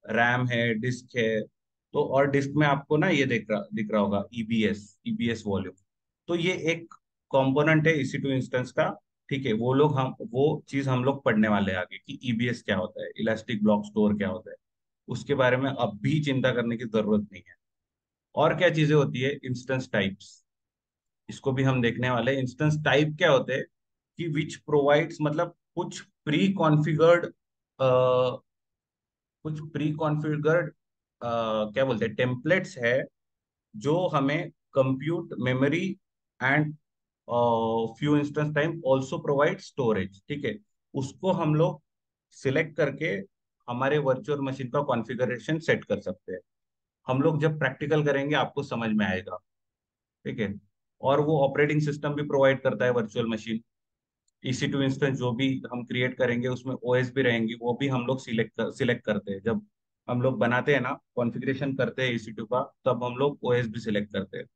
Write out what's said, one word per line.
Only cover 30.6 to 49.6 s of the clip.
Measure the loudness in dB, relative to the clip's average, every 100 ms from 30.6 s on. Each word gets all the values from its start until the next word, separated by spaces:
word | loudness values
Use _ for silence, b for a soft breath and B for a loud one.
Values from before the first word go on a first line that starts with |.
| 0 -10 _ _ _ _
अ, | -4 -2 0 0 -2
क्या | 0 0
बोलते | 2 -2
हैं, | 0
Templates | -2 0 0 0 0 -2
है | 0 0 -2 _ _ _ _ _ _ -6
जो | 0 0 2
हमें | 2 0 0 -4 _ _ 0
compute | 2 0 -2 -4 -6 -4 -2
memory | 2 2 0 -4 -6 _ _ _ _
and, | 0 2 0 -6 _ _ _ _ -4
अ, | 0 2 2 2 0 -2 -2
few | 2
instance | 2 2 -2 -2
time | 0 -2 -2 0
also | 0 0 -6
provide | -2 2 2 0
storage, | -10 -2 0 0 -2 -10 _
ठीक | -6 -6
है। | -6 _ _ _
उसको | -8 -8 -4 -2
हम | 0 2 4
लोग | 2 0 _ _ _ _ _
select | -6 -2 0 -2 -2
करके | -2 -2 -6 -6 -8 _ _ _ -8
हमारे | -2 2 2
virtual | 2 0 -2 -2
machine | -2 -4 -2
का | -2
configuration | 0 -2 -2 -2 -2 -2 -2 -4
set | 0 -2 0
कर | -4
सकते | -4 -10 -10
हैं। | -12 _ _ _ _ _ _ -4
हम | 0
लोग | 2 2
जब | 0 0
practical | -2 -2 -2 0 2
करेंगे | 0 0 0
आपको | -2 -4
समझ | -6 -4 -2
में | 0 0
आएगा, | -2 -6 -14 _ _